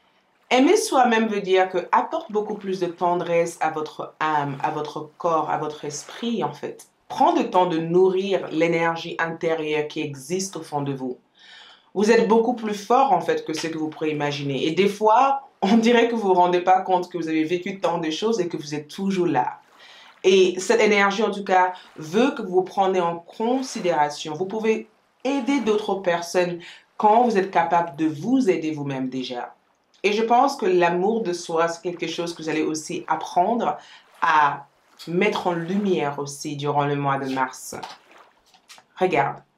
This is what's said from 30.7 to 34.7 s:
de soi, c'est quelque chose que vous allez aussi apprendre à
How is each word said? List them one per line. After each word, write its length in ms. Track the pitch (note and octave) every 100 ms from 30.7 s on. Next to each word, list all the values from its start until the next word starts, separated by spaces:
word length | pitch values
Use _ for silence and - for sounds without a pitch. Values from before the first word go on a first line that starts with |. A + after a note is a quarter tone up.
| F3+ E3 F3+ G3 A3+
de 100 | F3
soi, 360 | - - D#3+ E3
c'est 140 | E3
quelque 260 | F3+ E3+ E3
chose 260 | E3 E3+
que 80 | E3
vous 60 | D#3+
allez 140 | D#3
aussi 420 | D#3 D#3 - E3+ -
apprendre 720 | D#3 - F3+ F#3 A#3 E3 D3 - - _ _
à 460 | E3 D#3 C#3+ C#3+ -